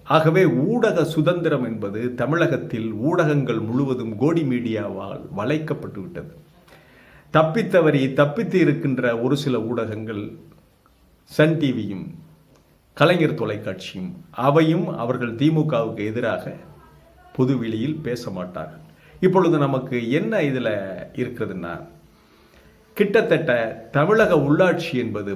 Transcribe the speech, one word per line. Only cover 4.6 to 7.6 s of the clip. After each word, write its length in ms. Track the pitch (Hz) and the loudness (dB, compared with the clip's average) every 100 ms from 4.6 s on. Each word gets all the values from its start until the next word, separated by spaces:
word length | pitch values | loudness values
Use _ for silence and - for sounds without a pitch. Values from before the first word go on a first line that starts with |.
| 113 107 101 95 98 98 - 95 | -2 -4 -4 -8 -10 -12 -12 -6
வளைக்கப்பட்டு 640 | 113 156 160 151 - - | -2 -2 -4 -6 -8 -12
விட்டது. 320 | 90 87 - - - _ _ - _ _ - - _ | -12 -12 -14 -18 -20 _ _ -20 _ _ -20 -20 _
தப்பித்தவறி 680 | 156 160 226 | 2 2 2